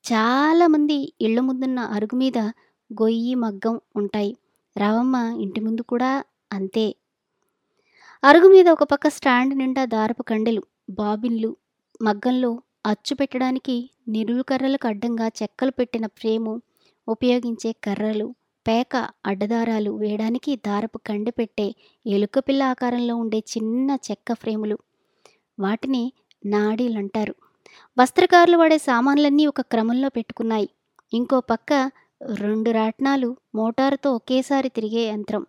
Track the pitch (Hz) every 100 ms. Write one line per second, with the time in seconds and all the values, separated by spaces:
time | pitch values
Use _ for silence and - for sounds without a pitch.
0 | - 226 226 262 302 330 339 302 294 294
1 | 269 _ 220 226 262 254 262 254 233 208
2 | 214 254 262 247 214 - _ _ _ 214
3 | 220 226 233 254 226 196 226 233 _ 208
4 | 202 214 202 - _ _ _ 202 202 220
5 | 254 254 226 233 196 196 220 226 - 240
6 | 254 269 - _ _ 196 190 220 220 -
7 | _ _ _ _ _ _ _ _ _ _
8 | - - 269 320 381 381 349 320 294 285
9 | 302 - 277 247 262 269 262 262 254 220
10 | 214 233 - 220 220 220 - _ - 190
11 | 208 214 240 226 220 - _ _ _ _
12 | 220 208 247 254 254 233 _ _ 214 208
13 | - 277 277 254 254 262 - 240 254 _
14 | 233 220 220 247 262 262 269 269 240 202
15 | 240 226 226 - 214 - 262 254 247 233
16 | 220 _ 220 220 220 226 _ _ _ _
17 | - 220 247 247 240 226 226 - - 196
18 | 214 214 226 247 _ _ - 226 247 254
19 | - _ 196 190 208 233 233 220 208 214
20 | 214 214 220 247 - 262 208 202 220 -
21 | - 208 220 247 226 - 202 - _ _
22 | 226 202 208 277 269 277 269 254 247 240
23 | 240 233 226 220 - 226 220 240 269 269
24 | - 208 - 233 226 214 208 220 _ _
25 | _ _ _ _ _ - 196 220 269 262
26 | 240 _ _ _ 202 208 214 220 247 220
27 | 196 220 208 - _ _ - - _ -
28 | 254 - 359 349 349 339 320 311 285 240
29 | 269 285 294 285 302 - - 226 226 247
30 | 269 233 220 - 226 220 202 _ _ _
31 | _ 226 240 262 - 226 - 294 269 _
32 | _ _ - 202 208 214 226 220 220 -
33 | 269 277 240 254 _ 220 220 233 269 269
34 | 285 240 - 262 254 277 254 233 214 226
35 | 226 214 208 214